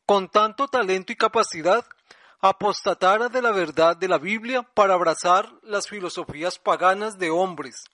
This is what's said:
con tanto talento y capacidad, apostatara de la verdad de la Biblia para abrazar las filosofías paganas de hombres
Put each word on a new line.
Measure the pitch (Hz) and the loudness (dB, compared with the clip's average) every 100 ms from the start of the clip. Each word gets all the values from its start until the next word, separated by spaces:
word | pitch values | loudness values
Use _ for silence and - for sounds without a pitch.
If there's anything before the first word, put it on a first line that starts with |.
con | - 202 185 | 0 2 2
tanto | 208 214 208 277 | 0 0 -2 -2
talento | 254 190 190 180 | 0 0 -2 -4
y | - | -2
capacidad, | 220 233 196 170 160 226 - - _ - _ _ | 0 0 -2 -2 0 0 -2 -16 _ -20 _ _
apostatara | 190 - 202 - 202 175 185 214 240 | 0 2 -2 -2 -4 0 2 2 0
de | 254 | -2
la | 233 | -2
verdad | 196 160 156 165 170 | -2 -2 2 2 2
de | 185 | -2
la | 160 | -2
Biblia | 175 220 233 254 | -2 -6 -4 -6
para | 233 - 196 | -2 2 4
abrazar | 180 170 156 175 185 220 - | 4 2 0 2 2 0 -12
las | 220 202 - | -8 -6 -6
filosofías | 208 180 180 160 147 175 - | -10 -10 -10 -12 -8 -8 -4
paganas | - 165 180 196 214 190 | -2 2 2 2 -4 -4
de | 170 | -2
hombres | 170 190 156 131 - - | 0 0 -4 -12 -16 -20